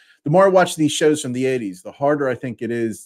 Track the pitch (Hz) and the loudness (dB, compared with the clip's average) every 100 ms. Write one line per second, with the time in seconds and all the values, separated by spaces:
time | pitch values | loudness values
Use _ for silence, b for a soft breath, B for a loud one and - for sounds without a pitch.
0 | b b - 175 196 185 175 160 151 - | b b 0 4 6 4 2 0 -2 2
1 | 156 151 135 123 131 127 101 90 104 - | 0 0 -2 -4 -2 -2 -6 -10 -16 -4
2 | 143 147 135 120 131 120 117 117 113 101 | -2 0 -2 -4 -8 -8 -6 -4 -4 -6